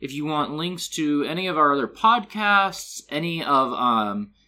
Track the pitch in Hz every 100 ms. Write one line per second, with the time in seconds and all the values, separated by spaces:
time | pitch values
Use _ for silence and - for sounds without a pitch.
0 | 139 143 151 151 139 151 175 170 - -
1 | 151 147 131 165 185 156 147 143 - -
2 | 220 240 - 214 208 202 196 - - -
3 | - 147 170 165 - 135 131 120 123 113
4 | 104 101 104 _